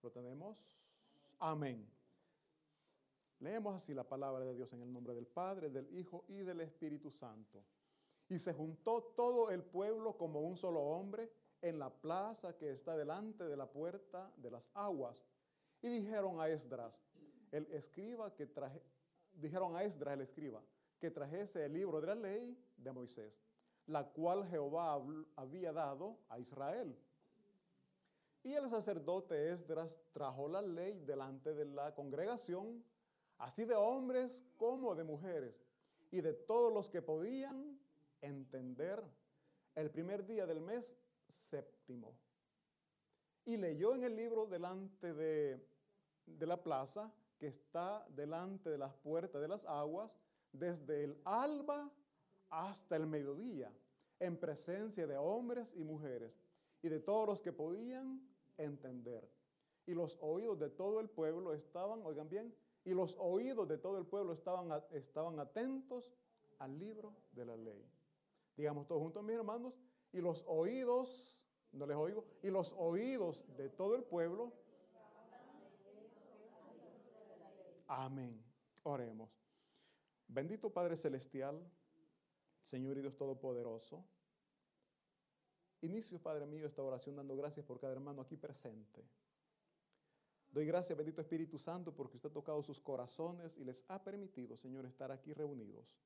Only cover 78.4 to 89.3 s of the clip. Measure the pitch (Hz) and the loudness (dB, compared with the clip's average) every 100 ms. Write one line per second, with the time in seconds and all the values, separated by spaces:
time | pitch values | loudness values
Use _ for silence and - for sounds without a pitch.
78.4 | 113 _ _ - 156 143 120 110 110 - | -16 _ _ -8 -2 0 0 -4 -10 -16
79.4 | _ _ _ _ - _ _ _ _ 120 | _ _ _ _ -20 _ _ _ _ -2
80.4 | 160 214 214 196 175 165 160 131 131 139 | 0 0 0 2 2 4 0 0 -4 -4
81.4 | 135 151 175 - _ _ _ _ _ _ | -2 -4 -8 -20 _ _ _ _ _ _
82.4 | _ _ - 127 131 139 139 135 139 135 | _ _ -8 -2 0 0 -2 -2 -2 0
83.4 | 135 123 120 113 - 160 185 _ _ _ | 0 0 -2 -4 -8 -14 -14 _ _ _
84.4 | _ _ _ _ _ _ _ _ _ _ | _ _ _ _ _ _ _ _ _ _
85.4 | _ _ _ _ 165 208 220 175 165 151 | _ _ _ _ -4 -4 -4 -6 -2 -2
86.4 | 147 151 151 147 135 127 135 143 139 135 | -2 -4 -4 -2 -2 -2 -4 -6 -4 -2
87.4 | 147 147 147 123 135 131 143 139 131 156 | -2 -4 -8 -4 -2 -2 -4 -6 -6 -8
88.4 | - 139 123 110 107 - 117 _ _ | -8 -8 -10 -12 -16 -18 -20 _ _